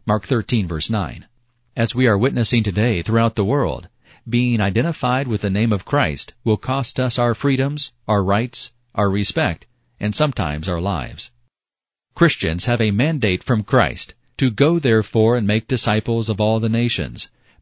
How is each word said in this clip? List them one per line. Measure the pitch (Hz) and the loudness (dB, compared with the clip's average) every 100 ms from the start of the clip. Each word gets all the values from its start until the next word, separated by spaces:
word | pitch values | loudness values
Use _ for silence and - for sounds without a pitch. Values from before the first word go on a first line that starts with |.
| - | -2
Mark | 107 - | -2 0
thirteen, | 123 - 117 90 | -2 0 -2 0
verse | 80 - | -4 -2
nine. | 110 80 60 - _ _ _ _ - | -2 -4 -8 -18 _ _ _ _ -4
As | 117 | -2
we | 120 127 | 2 4
are | 101 | 4
witnessing | 123 127 113 120 | 2 0 0 2
today | 107 90 117 95 | 0 0 0 0
throughout | 82 113 113 - | 0 2 2 0
the | 101 | 0
world, | 143 98 65 - _ _ - - | 0 0 -4 -10 _ _ -20 -4
being | 120 123 117 | 0 2 2
identified | 101 95 165 156 123 127 139 | 2 0 -2 -2 -2 -2 0
with | 107 | -2
the | 101 | 0
name | 98 113 | 0 2
of | 104 - | 0 0
Christ | 143 98 71 - - | 0 0 -2 -10 -6
will | 113 107 | -2 -2
cost | - 135 131 - | -2 -4 -4 -2
us | 127 120 | -2 0
our | 120 113 | 0 0
freedoms, | 143 131 135 147 - _ - | 0 0 0 -4 -10 _ 0
our | 104 | 0
rights, | 95 101 123 - - _ _ - | 2 2 0 -6 -10 _ _ -2
our | 101 | 0
respect, | 98 101 - 135 82 - _ _ - | 0 -2 -2 -2 -4 -12 _ _ -8
and | 104 104 | -4 -2
sometimes | 151 127 82 76 87 | -2 0 -4 -2 -4
our | 87 | -2
lives. | 92 87 60 - - _ _ _ _ _ _ _ _ - | -2 -4 -6 -10 -14 _ _ _ _ _ _ _ _ 2
Christians | 165 - 82 85 120 | 2 2 -2 -2 -2
have | 120 | 0
a | 110 | 2
mandate | 101 147 160 110 92 | 2 0 0 0 -2
from | - 110 | 0 -2
Christ | 101 131 82 60 - - _ - | 2 2 2 -2 -10 -12 _ -2
to | 135 | -2
go | 104 139 170 | 2 2 4
therefore | 139 110 104 113 110 123 | 2 2 2 2 2 2
and | 101 | 2
make | 107 - | 0 0
disciples | 127 - 107 113 117 110 | -2 0 0 0 -2 -2
of | 101 | 0
all | 107 110 | 2 2
the | 110 | 0
nations, | 117 120 - 67 58 - _ _ _ | 0 0 -2 -6 -8 -14 _ _ _